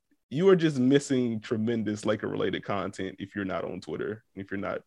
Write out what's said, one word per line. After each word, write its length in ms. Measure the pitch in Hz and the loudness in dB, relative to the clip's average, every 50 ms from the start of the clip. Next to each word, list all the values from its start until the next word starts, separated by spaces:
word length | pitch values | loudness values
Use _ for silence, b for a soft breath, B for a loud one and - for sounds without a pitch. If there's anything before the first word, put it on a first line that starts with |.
| _ _ _ _ _ _ | _ _ _ _ _ _
you 200 | 123 147 185 196 | -2 2 6 6
are 80 | 190 | 6
just 240 | 170 165 156 143 131 | 6 6 4 2 4
missing 580 | 123 127 139 139 - - 135 127 123 120 113 107 | 4 6 6 6 4 2 2 2 2 0 -2 -4
tremendous 640 | - - 120 110 107 113 120 113 104 104 104 107 - | -4 -4 -2 0 0 0 0 0 -2 -2 -4 -2 0
Laker-related 600 | 107 104 104 - 101 98 107 101 98 95 - - | 0 0 0 -2 -4 -2 -2 -2 -2 -2 -4 -4
content 500 | - 104 98 87 90 - - 95 92 - - | -4 -4 -4 -4 -4 -6 -8 -8 -8 -8 -10
if 160 | 98 98 - | -12 -8 -6
you're 80 | 101 98 | -6 -4
not 200 | 92 90 90 - | -4 -4 -4 -6
on 160 | 85 85 92 | -6 -8 -10
Twitter, 440 | - - - - 117 - 107 110 _ _ _ | -8 -8 -6 -6 -4 -6 -6 -8 _ _ _
if 160 | 95 98 - | -14 -10 -8
you're 80 | 98 98 | -8 -6
not 220 | 98 90 - - - | -4 -4 -6 -6 -8